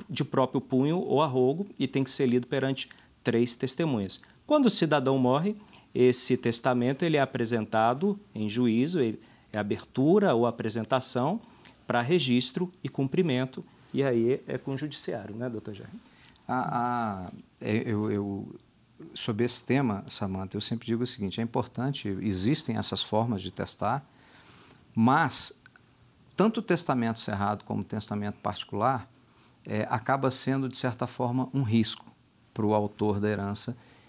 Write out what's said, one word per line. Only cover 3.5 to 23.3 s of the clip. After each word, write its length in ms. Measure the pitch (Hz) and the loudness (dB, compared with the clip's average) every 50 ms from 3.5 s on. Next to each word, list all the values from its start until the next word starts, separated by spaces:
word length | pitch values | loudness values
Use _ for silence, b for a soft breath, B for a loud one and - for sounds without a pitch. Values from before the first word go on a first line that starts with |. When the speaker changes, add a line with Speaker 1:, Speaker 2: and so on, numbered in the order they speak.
| - | 0
Speaker 1:
testemunhas. 680 | - 135 127 - - 165 151 127 107 98 95 - B B B B B _ | -2 -2 -2 -2 -2 -2 0 0 0 -2 -2 -4 B B B B B _
Quando 200 | - 302 302 262 | 0 2 4 6
o 40 | 214 | 4
cidadão 460 | - - 175 147 151 143 127 131 135 | 4 4 4 4 4 2 4 2 2
morre, 400 | 135 127 123 131 147 175 208 214 B B B B B B B - | 4 4 4 4 2 2 -2 -4 B B B B B B B 2
esse 420 | 120 123 127 123 - - - 127 | 4 6 6 6 6 4 2 2
testamento 680 | 123 - 120 117 - - 135 123 123 120 127 139 - 175 | 2 2 0 0 0 0 0 2 2 2 0 0 0 0
ele 120 | 165 151 | 0 2
é 40 | 147 | 2
apresentado 960 | 135 - - 120 120 110 120 113 107 - 113 110 110 120 123 143 180 208 202 202 - - - | 2 0 0 -2 -2 0 0 -2 -2 0 2 2 4 4 2 2 0 -2 -2 -4 -8 -12 -8
em 140 | 113 107 104 | -6 -4 -2
juízo, 520 | 104 123 127 117 110 117 131 165 180 160 | 0 0 2 2 4 2 2 2 0 0
ele 200 | 123 110 - B B B B B B B | 0 0 -2 B B B B B B B
é 80 | - 107 | -4 -4
abertura 760 | 104 101 107 107 - - - 127 135 156 190 214 202 180 123 | -2 -2 -4 -6 -6 -6 -2 2 4 4 4 6 4 4 4
ou 120 | 113 120 | 4 2
apresentação 960 | 117 117 - - 113 107 117 110 - 135 127 - - - 123 127 151 208 233 B B B B B B B - _ | 2 0 -2 -4 -4 -4 -4 -2 0 0 0 0 0 0 0 0 0 -2 -4 B B B B B B B -10 _
para 140 | - 117 120 120 | -2 -2 0 2
registro 680 | 135 180 175 139 127 120 123 127 - - 175 180 180 - - - | 2 2 2 4 4 2 2 2 0 -2 -4 -6 -6 -6 -10 -12
e 60 | 135 | -8
cumprimento, 760 | - - 135 131 - 175 180 156 123 127 131 131 - - - b b b b b - | -4 -4 -4 0 0 0 2 2 2 0 0 -2 -6 -10 -14 b b b b b -2
e 80 | 127 139 | 0 0
aí 400 | 135 120 117 113 120 139 135 - | 2 2 4 4 2 2 0 -2
é 120 | 143 135 127 | -6 -8 -6
com 140 | - 139 135 | -4 -6 -6
o 60 | 127 | -4
judiciário, 560 | 151 147 135 - - - - 110 98 104 101 | -6 -8 -8 -8 -8 -8 -8 -8 -8 -10 -10
né, 140 | 113 123 127 | -8 -8 -6
doutor 260 | 113 107 - 107 104 | -8 -8 -10 -10 -12
Jair? 160 | 98 - 104 - 240 B B B B B B B B _ - | -12 -14 -16 -16 -18 B B B B B B B B _ -6
Speaker 2:
A, 800 | 123 127 117 - - 120 120 123 123 120 117 107 98 92 90 92 | -4 -4 -2 -2 -2 -2 -2 -2 -2 -2 -2 -4 -4 -6 -8 -12
a, 40 | - - - _ _ _ | -14 -16 -20 _ _ _
é, 220 | 120 113 107 113 - | -4 -2 -2 0 0
eu, 240 | 120 104 104 107 107 | 0 -2 -2 -2 -2
eu, 440 | 104 101 101 101 98 98 - - - - - _ _ _ _ _ _ - - - - | -2 -2 -2 -4 -6 -6 -8 -10 -14 -18 -20 _ _ _ _ _ _ -20 -20 -14 -10
sobre 300 | - - - 110 104 120 | -6 -4 -4 -2 0 0
esse 200 | 120 147 147 - | 2 0 0 0
tema, 400 | - 120 139 139 113 101 98 - - | 2 2 2 2 0 -2 -4 -6 -8
Samantha, 480 | - - 104 95 95 95 95 92 - | -6 -4 -4 -4 -4 -6 -6 -6 -6
eu 40 | 104 | -6
sempre 260 | - - 117 113 - | -4 -4 -6 -6 -4
digo 180 | 117 117 117 123 | -2 -2 -2 -2
o 20 | |
seguinte: 340 | 120 - - 101 92 - 117 | -4 -4 -4 -6 -6 -4 -4
é 40 | 117 | -4
importante, 640 | 113 - 131 110 - - 113 123 143 139 - - 104 98 92 - | -2 -2 -2 -2 -2 -4 -6 -4 -4 -4 -4 -6 -6 -6 -4 -2
existem 540 | 110 95 90 95 123 156 - - - 113 | -2 -2 0 0 0 0 0 -2 -4 -4
essas 260 | 104 104 - - 98 - | -2 -2 -2 -2 -2 -2
formas 400 | - 107 110 117 120 | 0 0 0 0 0